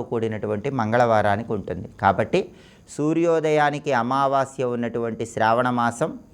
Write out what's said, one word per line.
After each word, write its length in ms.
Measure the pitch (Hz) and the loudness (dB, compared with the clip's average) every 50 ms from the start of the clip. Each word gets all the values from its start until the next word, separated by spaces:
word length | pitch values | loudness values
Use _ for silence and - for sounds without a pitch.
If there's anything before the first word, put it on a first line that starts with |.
| 117 - | -4 -2
కూడినటువంటి 600 | 127 117 110 113 107 104 101 104 107 104 98 139 139 127 | -4 -2 -2 -2 -4 -4 -4 -4 -4 -2 -4 -4 -4 -2
మంగళవారానికి 720 | 110 107 113 123 123 117 113 107 104 104 101 104 120 - 117 | -2 0 2 4 4 4 4 4 4 2 0 0 -2 -4 -4
ఉంటుంది. 320 | 101 - - 90 90 98 - - - | -4 -4 -6 -8 -8 -8 -12 -10 0
కాబట్టి 380 | 104 98 98 - 113 - - 180 - - - - - - - - - - - | 0 2 2 2 0 0 0 -2 -2 -4 -12 -20 -20 -20 -20 -20 -20 -16 -6
సూర్యోదయానికి 960 | - 147 151 165 165 170 170 165 160 151 156 151 151 147 147 147 147 143 147 135 120 113 | -2 -2 0 0 2 2 2 2 2 2 2 2 4 2 2 0 -2 -2 0 0 0 0
అమావాస్య 680 | 123 135 135 139 135 135 135 131 127 - - 131 123 120 | 0 0 2 2 2 2 2 0 -2 -2 -4 -2 -2 -2
ఉన్నటువంటి 500 | 120 117 117 117 120 117 117 113 113 117 110 - | -2 -4 -4 -4 -4 -4 -4 -4 -6 -6 -6 -2
శ్రావణ 340 | 110 110 110 113 120 123 127 123 120 | 2 2 4 4 4 2 2 2 2
మాసం, 320 | 120 117 117 - 156 185 254 247 - - | 0 0 0 -2 -4 -4 -4 -10 -16 -20